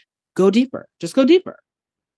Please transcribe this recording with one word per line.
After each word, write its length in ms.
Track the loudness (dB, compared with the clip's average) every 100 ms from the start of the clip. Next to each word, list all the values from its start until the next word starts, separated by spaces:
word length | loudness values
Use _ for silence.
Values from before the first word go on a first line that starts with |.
| _ _ _ -2
go 160 | 0
deeper. 360 | 0 -2 -8 -18 _
Just 160 | -6 -2
go 100 | 2
deeper. 320 | 2 0 -14 _ _ _ _ _